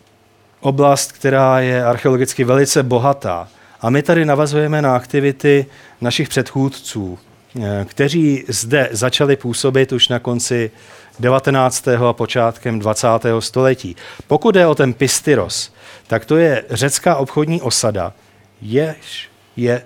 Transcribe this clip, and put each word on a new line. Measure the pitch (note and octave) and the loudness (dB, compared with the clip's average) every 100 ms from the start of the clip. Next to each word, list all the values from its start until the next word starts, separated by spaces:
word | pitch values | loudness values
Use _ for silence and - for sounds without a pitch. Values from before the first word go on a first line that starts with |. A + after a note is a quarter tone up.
| _ _ _ _ _ _ | _ _ _ _ _ _
oblast, | C#3 C3+ C#3+ C#3 - | -2 2 4 2 -2
která | - C#3 C3+ C3 C3 | -4 0 2 4 2
je | B2+ B2 A#2+ | 0 0 0
archeologicky | A#2+ C#3 B2+ C3 - | 0 0 0 0 -2
velice | B2 C3 C#3 D#3 | 2 2 2 2
bohatá. | B2+ B2 C3+ C#3 G2+ E2+ E2+ _ - - | 2 2 0 0 -4 -6 -10 _ -20 -6
A | A2+ | -2
my | C#3 | 0
tady | D#3 E3 D#3 | 2 2 2
navazujeme | C#3+ D3+ D3 D3+ D3+ | 2 0 0 0 0
na | C#3+ B2 | 2 0
aktivity | - C#3+ C#3 C3+ D3 C#3+ C#3 - - - | 0 -2 0 0 2 2 2 -10 -20 -6
našich | A#2+ - D3 | -4 -2 -2
předchůdců, | C3 B2+ C3+ C3+ - - A2 F#2+ F2+ _ _ _ B2+ | -2 -2 -2 -4 -6 -12 -10 -10 -12 _ _ _ -8
eh, | G#2 G2+ G2 | -6 -6 -6
kteří | - C#3+ E3 D3+ C#3 - | -2 0 2 0 0 -4
zde | G2+ A2+ C#3+ B2 | -6 0 0 0
začali | A2 B2 - C#3+ C#3 | -2 -2 0 2 0
působit | B2 A#2 C#3 C3+ C3 | -2 -2 0 2 0
už | B2 - | 0 0
na | B2 | -2
konci | B2 A#2+ - B2 A2 - - - - - | -4 -4 -2 -2 -4 -8 -20 -20 -20 -2
devatenáctého | A#2+ C3+ C#3+ C3+ B2+ - C3+ A#2+ A#2+ | 2 2 2 2 2 0 -2 2 2
a | |
počátkem | - A2 B2 A2+ - B2+ A2+ | 0 -2 0 -2 -2 -6 -4
dvacátého | G#2 G#2+ A#2+ A2+ A#2+ A2+ | -2 0 2 2 0 -2
století. | - B2+ C3 B2+ F#2 E2+ - - - | -2 0 0 0 -6 -14 -18 -12 -2
Pokud | D3 A#3 F#3+ | 0 4 4
jde | E3+ | 4
o | D3 | 4
ten | C3+ | 0
Pistyros, | A#2 C3 - - B2+ F2 - - _ - - - | 0 -2 -2 0 0 0 -6 -10 _ -20 -18 -6
tak | A2+ - | -4 0
to | D#3 | 2
je | E3 B2+ - | 2 0 -4
řecká | A#2+ C#3 - F3+ D3+ | -4 -2 0 0 0
obchodní | C3+ D3+ D3+ E3+ | 0 -2 -2 -2
osada, | C3 - A2+ G2+ F2 - _ _ _ - | -2 -2 -2 -2 -6 -10 _ _ _ -18
jež | G#2+ B2 D#3 D3+ - - - _ _ - | -4 -2 -2 -6 -16 -16 -18 _ _ -4
je | A#2+ A#2+ | -2 -2